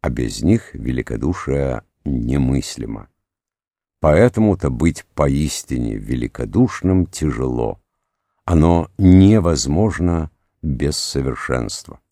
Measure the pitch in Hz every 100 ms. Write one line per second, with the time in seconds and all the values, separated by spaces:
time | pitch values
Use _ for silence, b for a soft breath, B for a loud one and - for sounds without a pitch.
0 | - 60 58 - 78 117 - - - 62
1 | - 60 69 90 - 69 69 62 _ _
2 | 73 65 58 67 65 67 - - 57 55
3 | - _ _ _ _ _ _ _ _ _
4 | 78 78 120 107 107 95 73 64 82 78
5 | - - 76 69 76 - - 64 58 53
6 | 50 64 60 - 58 104 127 - 92 92
7 | 87 - 78 58 64 62 57 50 _ _
8 | _ _ _ _ - 82 80 85 - -
9 | 95 92 98 110 85 80 - 78 107 90
10 | 90 85 78 _ _ _ 76 65 71 71
11 | - 69 65 60 - 64 55 - - -
12 | _